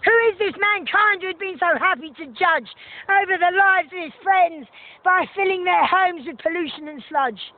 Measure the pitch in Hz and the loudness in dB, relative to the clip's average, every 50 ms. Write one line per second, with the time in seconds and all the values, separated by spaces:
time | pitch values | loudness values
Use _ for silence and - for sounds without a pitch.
0 | - - 453 466 453 466 415 - 427 403 262 - 403 415 415 403 339 233 - 381 | 2 4 2 4 4 2 0 0 -4 -4 -4 -2 -2 -2 -2 -2 -4 -2 0 2
1 | 415 427 415 381 349 381 370 320 403 381 370 269 - 349 320 269 - 370 381 254 | 2 2 2 0 -4 -8 -8 -8 -8 -10 -6 -2 0 0 0 2 0 0 -2 -2
2 | 277 320 269 - 330 285 233 - - 349 330 302 240 190 - _ - - - - | -6 -16 -16 -16 -18 -18 -8 -2 0 2 2 0 -2 -6 -20 _ -20 -20 -20 -20
3 | - - 392 392 403 359 381 359 349 349 359 381 392 392 381 370 359 277 349 370 | -6 0 0 0 2 2 0 0 2 2 4 4 4 4 4 2 0 -4 -6 -10
4 | 339 311 220 - - 359 392 381 359 339 330 311 269 202 _ - - - - - | -10 -10 -12 -10 -2 0 2 4 4 2 0 -6 -18 -18 _ -20 -20 -20 -20 -6
5 | _ 370 370 370 330 - - - 392 381 381 370 359 370 349 339 311 247 - 370 | _ 2 2 2 2 -2 -4 -2 0 0 0 0 0 0 2 2 2 4 2 2
6 | 381 359 359 339 254 269 302 226 - 320 330 349 339 294 - - 311 302 302 285 | 2 2 0 -2 -12 -14 -14 -6 -4 -4 -2 -2 -6 -6 -8 -12 -14 -14 -14 -16
7 | 220 - 311 294 277 254 226 185 - - - | -16 -6 -2 -2 -2 -2 -4 -6 -14 -20 -20